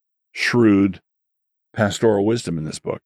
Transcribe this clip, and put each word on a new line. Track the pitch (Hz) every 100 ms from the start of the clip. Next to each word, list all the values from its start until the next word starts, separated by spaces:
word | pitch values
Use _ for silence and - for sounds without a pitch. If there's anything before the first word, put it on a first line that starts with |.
| _ _ _
shrewd | - - 120 113 98 98 87 _ _ _ _ _ _ _ -
pastoral | 104 85 113 101 104
wisdom | 120 90 82
in |
this | 78 -
book. | - -